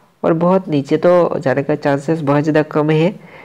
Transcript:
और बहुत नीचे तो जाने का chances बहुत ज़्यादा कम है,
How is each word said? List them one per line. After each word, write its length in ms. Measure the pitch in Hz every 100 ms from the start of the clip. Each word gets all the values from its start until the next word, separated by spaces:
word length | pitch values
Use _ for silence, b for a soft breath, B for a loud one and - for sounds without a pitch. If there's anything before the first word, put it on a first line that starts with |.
| B _
और 100 | 170
बहुत 340 | 165 175 190 185
नीचे 280 | 147 - 156
तो 400 | 175 180 165 -
जाने 240 | 139 135
का 120 | 143 147
chances 440 | 147 139 143 165
बहुत 220 | 139 143
ज़्यादा 200 | 156 151
कम 260 | 147 156 151
है, 200 | 156 170 - B B